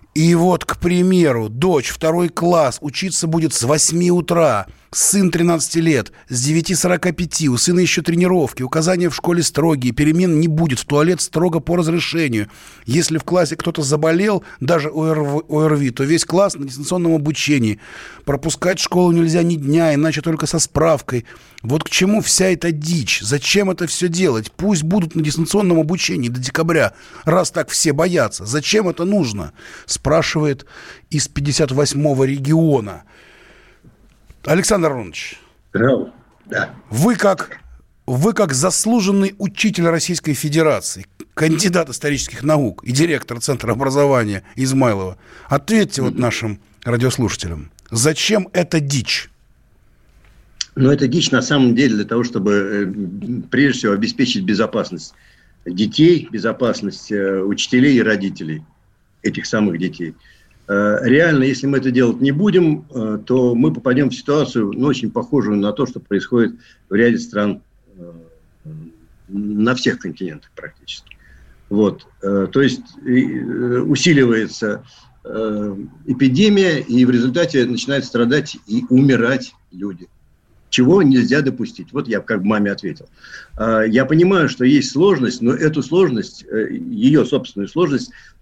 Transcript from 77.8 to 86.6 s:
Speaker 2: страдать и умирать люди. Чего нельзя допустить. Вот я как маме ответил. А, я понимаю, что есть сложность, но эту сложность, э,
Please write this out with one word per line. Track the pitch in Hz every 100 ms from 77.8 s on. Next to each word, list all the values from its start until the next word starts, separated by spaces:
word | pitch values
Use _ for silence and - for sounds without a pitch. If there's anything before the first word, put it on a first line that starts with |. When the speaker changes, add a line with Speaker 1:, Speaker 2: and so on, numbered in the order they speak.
| 135 139
Speaker 2:
страдать | 127 117 120 147 147 - -
и | 117 123
умирать | 127 139 117 117 135 - - _
люди. | 90 98 87 - _ _ _ _ _ _
Чего | - 127 196
нельзя | 147 127 104 143
допустить. | 135 - 110 - 85
Вот | - 110
я | 101
как | - 104
маме | 98 107 101
ответил. | 98 92 78 - _ - - - -
А, | 113 110
я | 110 117
понимаю, | 131 156 180 190 135
что | -
есть | 127 143 -
сложность, | 139 196 156 117 -
но | 117
эту | 127 156 156
сложность, | - 175 175 117 - - -
э, | 110